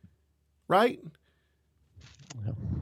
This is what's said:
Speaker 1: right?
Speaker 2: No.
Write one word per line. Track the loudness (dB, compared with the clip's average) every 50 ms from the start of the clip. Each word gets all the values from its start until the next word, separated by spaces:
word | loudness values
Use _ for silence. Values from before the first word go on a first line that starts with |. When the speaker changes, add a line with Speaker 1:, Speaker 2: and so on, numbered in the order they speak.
| -20 -20 _ _ _ _ _ _ _ _ _ _ _ 2
Speaker 1:
right? | 4 4 4 4 0 -4 -14 -20 -20 _ _ _ _ _ _ _ _ _ _ _ _ _ _ _ _ -20 -20 -20 -20 -20 -20 -16 -14 -10 -8
Speaker 2:
No. | -8 -8 -6 -6 -6 -6 -6